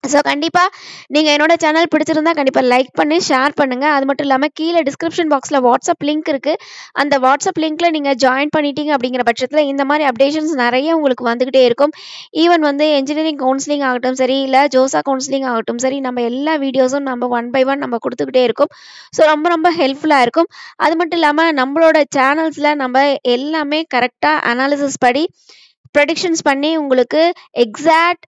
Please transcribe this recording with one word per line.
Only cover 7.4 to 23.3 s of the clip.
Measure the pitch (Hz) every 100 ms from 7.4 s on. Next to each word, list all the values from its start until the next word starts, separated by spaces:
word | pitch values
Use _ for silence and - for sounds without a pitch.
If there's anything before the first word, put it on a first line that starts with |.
| 381 330
லிங்க்ல | 311 311 339 311
நீங்க | 285 262
join | 262 262 294 311
பண்ணிட்டீங்க | 285 277 302 285
அப்படிங்கிற | 247 254 233
பட்சத்துல | 233 254 294 285
இந்த | 277 269
மாதிரி | 302 294
updations | 226 277 311 311 285
நிறைய | 240 254 294 330
உங்களுக்கு | 285 240 247
வந்துகிட்டே | 233 254 269 247
இருக்கும். | 240 294 - - - - -
Even | 339 339 302
வந்து | 285 311 294
engineering | 269 302 320 294
counselling | 262 269 277 294 269
ஆகட்டும் | 247 247 262
சரி, | 254 269 269
இல்ல | 262 285 262
JOSA | 269 294 277
counselling | 262 262 269 262
ஆகட்டும் | 233 226 233 262
சரி, | 277 262
நம்ம | 247 233
எல்லா | 254 294 311
வீடியோஸும் | 269 262 254 277 277
நம்ம | 247 247 240
one | 240 262
by | 262
one | 277 262
நம்ம | 233 359
கொடுத்துக்கிட்டே | 240 277 254 247
இருக்கோம். | 220 294 - - - - -
So | 311
ரொம்ப | 302 330 339
ரொம்ப | 339 330
ஹெல்ப்ஃபுல்லா | 269 277 311 285 240
இருக்கும். | - 330 - - - 302
அது | 330
மட்டும் | 339 339
இல்லாம | 311 294 330 294
நம்மளோட | 262 285 330 311 285 277
சேனல்ஸ்ல | 262 302 320 285 294 294
நம்ம | 254 254 285 277 -